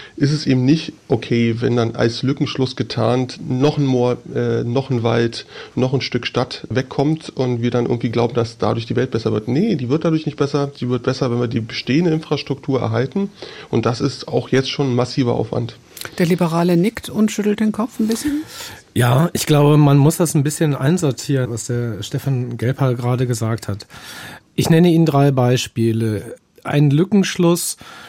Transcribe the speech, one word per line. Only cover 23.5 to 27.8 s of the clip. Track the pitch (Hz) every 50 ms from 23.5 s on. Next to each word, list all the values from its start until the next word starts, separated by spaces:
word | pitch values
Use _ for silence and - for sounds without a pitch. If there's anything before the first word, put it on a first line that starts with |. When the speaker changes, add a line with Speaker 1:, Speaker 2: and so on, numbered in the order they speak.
| 113 - -
Speaker 3:
hat. | - 101 101 - _ - - - - - - - - - - _ _ -
Ich | - - -
nenne | 165 160 175 175
Ihnen | 160 165 165
drei | 151 135 139 143 143
Beispiele. | 135 131 123 123 127 127 - - - 113 113 113 113 113 113 110 107 95 - - - - _ _ _ - -
Ein | - - 147 151 143
Lückenschluss | 139 151 185 196 214 196 180 - - - 175 170 175 170 - - - -